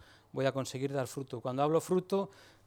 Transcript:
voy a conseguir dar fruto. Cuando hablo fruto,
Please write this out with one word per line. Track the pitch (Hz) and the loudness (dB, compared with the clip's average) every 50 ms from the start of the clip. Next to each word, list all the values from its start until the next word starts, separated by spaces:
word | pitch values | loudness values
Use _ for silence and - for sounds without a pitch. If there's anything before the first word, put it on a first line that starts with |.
| - - - - _ _ | -12 -20 -20 -20 _ _
voy | - 135 135 | -2 0 2
a | 135 131 | 2 2
conseguir | 135 123 - - 127 135 135 139 | 0 -2 -4 -4 -2 -2 -2 0
dar | 139 123 | -2 -2
fruto. | - - 143 131 - 127 113 | -4 -6 -8 -8 -8 -8 -6
Cuando | - 131 127 135 | -6 -2 0 2
hablo | 143 151 160 160 | 2 4 4 2
fruto, | - - 185 185 180 - 196 190 196 - - - - - - - _ | 2 2 0 0 2 0 0 -2 -2 -4 -8 -16 -20 -20 -20 -20 _